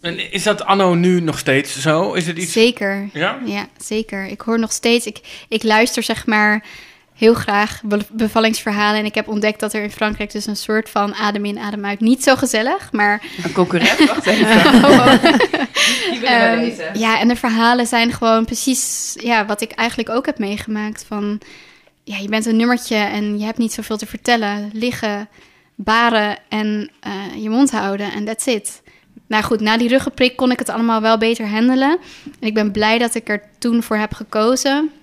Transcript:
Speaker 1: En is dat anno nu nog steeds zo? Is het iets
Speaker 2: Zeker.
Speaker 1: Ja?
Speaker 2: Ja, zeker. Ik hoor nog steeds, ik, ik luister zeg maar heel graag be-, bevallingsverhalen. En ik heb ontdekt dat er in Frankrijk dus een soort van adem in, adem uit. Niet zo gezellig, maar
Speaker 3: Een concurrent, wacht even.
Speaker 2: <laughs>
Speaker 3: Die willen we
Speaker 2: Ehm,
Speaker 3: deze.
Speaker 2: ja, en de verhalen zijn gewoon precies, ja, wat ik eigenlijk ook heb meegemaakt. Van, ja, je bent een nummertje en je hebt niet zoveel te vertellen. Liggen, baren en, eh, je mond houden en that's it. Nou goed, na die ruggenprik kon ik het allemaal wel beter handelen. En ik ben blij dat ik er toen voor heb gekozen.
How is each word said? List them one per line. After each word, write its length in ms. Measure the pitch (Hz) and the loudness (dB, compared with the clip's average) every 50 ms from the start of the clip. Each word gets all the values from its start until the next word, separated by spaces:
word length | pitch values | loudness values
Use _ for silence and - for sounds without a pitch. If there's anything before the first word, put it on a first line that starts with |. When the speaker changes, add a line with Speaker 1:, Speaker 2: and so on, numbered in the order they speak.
Speaker 1:
En 320 | - 170 170 180 196 - - | -8 -8 -8 -8 -10 -6 -4
is 100 | 196 165 | -2 0
dat 220 | 214 208 208 - | 0 0 0 2
anno 300 | - 196 196 196 185 180 | 2 2 4 4 4 4
nu 260 | 170 175 180 180 180 | 4 4 4 4 4
nog 180 | 175 156 143 131 | 2 0 -4 -2
steeds 420 | - - 135 135 143 - - 135 | 0 0 2 2 0 -2 -6 -4
zo? 320 | 135 156 151 160 180 208 190 | 0 0 2 2 0 0 -2
Is 140 | 185 170 | -2 -4
het 120 | 165 175 165 | -4 -4 -6
iets 140 | 185 160 - | -6 -4 2
Speaker 2:
Zeker. 560 | 233 226 240 240 - 208 196 196 196 196 202 - | 2 2 2 2 0 -4 -4 -4 -4 -6 -8 -6
Speaker 1:
Ja? 260 | 151 160 196 233 269 262 | -4 -4 -4 -4 -6 -8
Speaker 2:
Ja, 220 | 220 202 202 202 - _ _ - | -8 -6 -8 -8 -10 _ _ -12
zeker. 400 | - 220 220 220 - - 196 190 | -6 -6 -6 -6 -6 -8 -10 -10
Ik 140 | 190 - 202 | -10 -12 -10
hoor 180 | - - 226 233 | -6 -2 -2 -2
nog 140 | 226 214 - | 0 -2 -4
steeds, 340 | - - 233 233 240 - | -2 0 2 2 2 0
ik, 120 | - 208 - _ - - - - _ | -2 -12 -14 _ -20 -20 -20 -14 _
ik 140 | - 220 - | -6 -2 0
luister 400 | 220 214 214 233 247 - - 220 | 2 4 4 4 2 0 -4 -4
zeg 240 | - 226 - - | -4 -6 -4 -2
maar 380 | - 220 214 208 214 208 214 - - - - - - - _ _ _ _ | 0 0 2 2 2 2 0 -4 -8 -20 -20 -20 -20 -20 _ _ _ _
heel 200 | _ 226 220 233 | _ 4 4 4
graag 460 | - - - 208 202 208 214 - - - | 4 2 0 0 0 0 0 -4 -10 -6
be-, 140 | 214 208 208 208 - 214 | -2 -2 -2 -2 -4 -6
bevallingsverhalen. 880 | 220 226 214 - 233 220 220 220 - - 226 208 208 208 208 214 214 | -4 -4 0 0 2 2 2 0 -2 -4 -4 -2 0 0 2 0 0
En 40 | 214 | -2
ik 80 | 214 208 | -2 -4
heb 140 | 220 208 - | -4 -4 -4
ontdekt 320 | 220 208 208 214 208 - | -4 -2 0 -2 -2 -2
dat 120 | - 214 - | -6 -6 -4
er 100 | 220 208 | -4 -6
in 80 | 208 | -6
Frankrijk 420 | - - 220 214 208 - 214 208 - | -6 -4 -4 -4 -2 -4 -8 -8 -8
dus 140 | 214 208 | -8 -6
een 100 | - 208 | -6 -8
soort 320 | 202 - - 214 220 214 - | -8 -4 -2 -2 -2 -2 -2
van 240 | - 214 202 202 202 | -2 -2 -2 -2 -2
adem 300 | 202 208 208 208 208 202 | -2 -4 -2 -2 -2 -4
in, 140 | 208 202 220 | -4 -6 -6
adem 260 | 226 208 208 208 202 | -8 -8 -8 -8 -6
uit. 140 | 202 202 196 | -6 -4 0
Niet 220 | 226 220 254 262 - | 2 2 2 4 4
zo 140 | - 262 | 4 4
gezellig, 560 | 262 - 240 - 214 220 254 330 392 - - - | 4 2 0 0 0 0 0 -2 -4 -6 -8 -2
maar 300 | 214 208 208 208 214 - - - - 175 | 0 2 2 0 0 -4 -12 -14 -8 -8
Speaker 3:
Een 80 | 170 - | -4 0
concurrent, 540 | 196 180 180 185 175 165 - 220 - 320 277 | 0 0 2 2 2 2 2 4 4 4 4
wacht 180 | - - - | 4 0 0
even. 200 | - 220 214 220 220 226 220 - 302 262 | 0 2 2 4 4 6 6 6 8 8
Speaker 2:
<laughs> 480 | 240 - 277 294 240 247 254 269 240 - 339 302 240 494 392 - 330 277 - - - 587 - - 494 466 381 | 8 8 8 8 8 8 8 6 6 6 4 4 4 2 2 0 -2 -4 -4 -2 -2 0 0 0 0 -2 -4
Speaker 3:
Die 100 | 330 247 | -4 -2
willen 0 | |
we 60 | 220 | 0
Speaker 2:
Ehm, 340 | 262 247 233 226 226 226 233 | 2 2 4 4 4 2 0
Speaker 3:
deze. 300 | 233 233 233 - 240 214 202 | -2 -4 -4 -6 -10 -8 -4
Speaker 2:
ja, 260 | 208 226 226 220 - | -2 0 0 0 2
en 80 | - 233 | 2 2
de 80 | 247 | 2
verhalen 500 | 240 - 247 220 226 233 233 247 247 240 | 2 0 -2 0 2 4 4 4 4 2
zijn 260 | 233 - 233 233 233 240 | 0 0 0 0 0 0
gewoon 320 | - - 226 226 226 226 | 0 2 2 2 2 2
precies, 680 | 220 240 226 - 269 254 254 - - - - - - - - | -2 -4 -4 -2 -2 -2 -2 -2 -6 -6 -8 -8 -8 -10 -8
ja, 260 | - 240 240 220 208 | -2 0 0 0 2
wat 140 | 208 208 208 | 0 -4 -6
ik 100 | - 220 - | -6 -8 -4
eigenlijk 360 | - 226 240 - - 233 - | -4 -4 -4 -2 -4 -6 -4
ook 180 | 220 240 277 | -4 -4 -2
heb 120 | - 294 - | -4 -4 -4
meegemaakt. 680 | 220 196 208 208 - - 214 214 214 214 214 - - - | -4 -6 -4 -6 -6 -6 -6 -6 -6 -8 -10 -12 -12 -10
Van, 320 | 214 208 202 208 208 208 - - - - - - - _ _ _ _ _ _ | -8 -6 -4 -4 -6 -8 -10 -16 -20 -20 -20 -20 -20 _ _ _ _ _ _
ja, 120 | - 202 | -12 -10
je 120 | 196 196 202 | -10 -8 -4
bent 180 | 214 220 220 | -4 -4 -2
een 100 | 233 226 | 0 2
nummertje 400 | 220 226 240 247 240 - - 226 | 2 2 2 0 0 -2 -2 -2
en 420 | 214 208 202 208 208 208 208 208 208 | 0 0 -2 -2 -4 -4 -4 -4 -4
je 60 | 208 | -4
hebt 140 | 214 226 - | -6 -4 -4
niet 140 | 233 220 - | -4 -4 -4
zoveel 240 | - 226 - 220 | -8 -8 -8 -8
te 100 | 208 - | -8 -8
vertellen. 640 | 214 - 220 _ - 240 233 220 202 202 208 208 208 208 | -10 -12 -8 _ 0 0 2 0 -2 -4 -6 -8 -10 -8
Liggen, 560 | 220 226 247 240 - - 214 208 202 208 214 _ - - _ _ _ _ _ _ | -6 -4 -4 -4 -4 -6 -6 -6 -6 -8 -12 _ -20 -20 _ _ _ _ _ _
baren 640 | _ 202 - 220 233 240 233 233 220 208 208 202 - _ _ | _ -2 0 2 4 4 4 2 2 0 0 -4 -8 _ _
en, 420 | - 214 214 214 214 208 208 - _ _ | -6 -4 -2 -2 -2 -4 -6 -8 _ _
eh, 120 | - - 208 196 202 196 - - 220 | -14 -12 -10 -10 -12 -12 -12 -10 -6
je 80 | 214 | -2
mond 200 | 220 240 285 262 | 2 4 4 4
houden 420 | - 220 202 196 196 202 208 202 - | 2 0 -2 -2 -4 -4 -4 -6 -6
en 120 | 208 208 | -6 -6
that's 220 | 208 220 - - | -6 -6 -6 -2
it. 360 | - 240 208 208 - - - _ _ _ _ _ _ _ - _ _ | -2 -2 -2 -2 -8 -14 -14 _ _ _ _ _ _ _ -20 _ _
Nou 140 | 220 214 208 | 0 0 0
goed, 160 | - 240 214 | 0 0 0
na 160 | 214 214 220 | 2 2 2
die 120 | 233 240 233 | 2 2 4
ruggenprik 480 | 247 269 262 277 - - 262 247 247 | 2 2 2 0 -2 0 0 0 2
kon 140 | - 262 254 | 0 0 0
ik 80 | 247 240 | 0 0
het 100 | 247 - | -2 -6
allemaal 320 | 185 220 226 233 226 220 | -4 -2 0 0 0 2
wel 180 | 214 220 226 220 | 2 2 2 2
beter 300 | 220 226 233 226 233 208 | 2 0 0 -2 -4 -4
handelen. 500 | 208 214 226 247 262 262 269 277 320 370 - - - - - - - _ | -2 0 2 2 2 2 2 2 0 0 -2 -8 -20 -20 -20 -20 -16 _
En 60 | - 220 | -6 -2
ik 60 | 214 | 0
ben 180 | 220 214 214 196 | 0 0 0 0
blij 260 | 208 208 214 220 233 | 0 0 2 2 2
dat 160 | 240 233 - | 0 0 -2
ik 140 | 233 220 - | -6 -6 -4
er 140 | 208 208 208 - _ _ | -6 -6 -6 -12 _ _
toen 240 | - 240 233 233 226 | -4 0 0 0 0
voor 140 | - 226 | 0 -2
heb 180 | 214 214 208 - | -2 -2 -4 -6
gekozen. 760 | - 220 - - 220 214 226 254 262 - 285 269 285 311 311 - - | -10 -14 -6 -2 0 2 2 2 2 2 0 0 0 0 -2 -4 -8